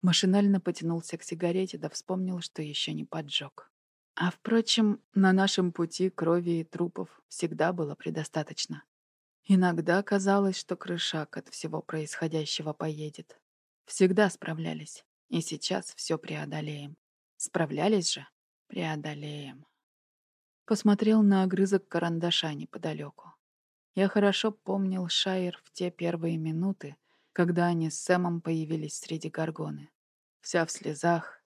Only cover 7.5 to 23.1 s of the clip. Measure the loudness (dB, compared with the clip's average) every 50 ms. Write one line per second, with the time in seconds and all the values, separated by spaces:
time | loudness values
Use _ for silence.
7.5 | 0 0 0 0 0 -2 -4 -6 -6 _ -8 -6 -6 -6 -8 -6 -4 -6 -6 -6
8.5 | -6 -8 -8 -8 -8 -14 -14 _ _ _ _ _ _ _ _ _ _ _ _ 4
9.5 | 4 6 6 4 2 2 2 2 2 2 2 2 0 2 4 4 4 4 4 2
10.5 | 0 -2 -6 _ -8 -8 -6 -6 -6 -4 -4 -4 -4 -4 -6 -6 -10 -14 -14 -12
11.5 | -16 -12 -10 -8 -8 -8 -8 -6 -6 -6 -6 -6 -6 -4 -4 -2 -2 -2 -4 -4
12.5 | -6 -6 -6 -6 -6 _ -6 -6 -6 -6 -8 -10 -10 -14 -20 _ -20 _ _ _
13.5 | _ _ _ _ _ _ _ -12 2 4 4 6 6 6 4 4 2 -4 -8 -8
14.5 | -6 -6 -6 -6 -6 -8 -10 -14 -18 -20 _ _ _ _ _ _ -4 -4 -2 -2
15.5 | -8 -6 -4 -2 -2 -2 -4 -6 -14 -12 -4 -4 -4 -4 -4 -8 -8 -8 -8 -6
16.5 | -6 -6 -6 -6 -8 -10 -12 -14 -16 _ _ _ _ _ _ _ _ _ -10 -4
17.5 | _ 0 0 0 0 0 2 2 2 2 2 0 -4 -4 -8 -18 _ _ _ _
18.5 | _ _ _ _ -8 -6 -4 -4 -4 -6 -6 -8 -8 -8 -10 -10 -10 -10 -12 -14
19.5 | -16 -20 -20 _ _ _ _ _ _ _ _ _ _ _ _ _ _ _ _ _
20.5 | _ _ _ -2 -2 4 6 4 4 6 6 6 6 8 8 8 8 6 4 4
21.5 | 4 2 2 4 4 0 0 _ -2 0 0 0 0 0 0 0 0 0 -2 -2
22.5 | -4 -6 -10 -12 -14 -8 -6 -6 -6 -6 -10 -12